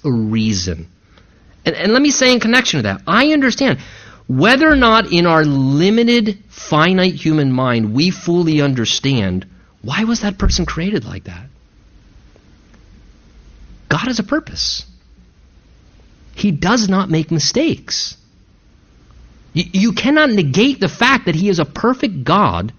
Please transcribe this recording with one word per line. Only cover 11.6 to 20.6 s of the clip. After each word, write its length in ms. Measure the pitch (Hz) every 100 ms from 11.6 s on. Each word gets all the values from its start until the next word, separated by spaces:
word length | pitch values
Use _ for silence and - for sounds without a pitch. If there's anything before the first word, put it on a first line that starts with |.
| _ _ _ - - - - - _ - _ - - - - - - - - - - - -
God 180 | 151 247
has 120 | 240
a 40 |
purpose. 640 | 190 311 - - - - - - _ - _ _ _ _ _ _ _ _ _ _ -
He 180 | - 208
does 360 | 147 - 262 202
not 220 | 196 185
make 200 | 160 156
mistakes. 840 | 165 - 240 311 - - - - - _ _ _ _ _ _ _ _ _ - - - -
Y-, 160 | 160 175
you 180 | 190 226
cannot 380 | - 254 302 302
negate 500 | 208 147 165